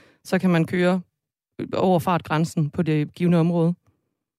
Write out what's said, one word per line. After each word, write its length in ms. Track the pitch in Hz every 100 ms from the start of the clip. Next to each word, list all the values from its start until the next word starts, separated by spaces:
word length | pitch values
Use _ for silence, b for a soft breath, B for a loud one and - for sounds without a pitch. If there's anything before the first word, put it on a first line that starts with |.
| b b
så 140 | - 185
kan 120 | 185
man 160 | 170 165
køre 360 | 180 180 185 - _ _ _ _ - - -
over 220 | 185 175
fartgrænsen 720 | 185 170 - 156 165 - 147
på 120 | -
det 320 | 160 156 147
givne 240 | - 175 170
område? 360 | 165 170 165 175 _ _ _ _ _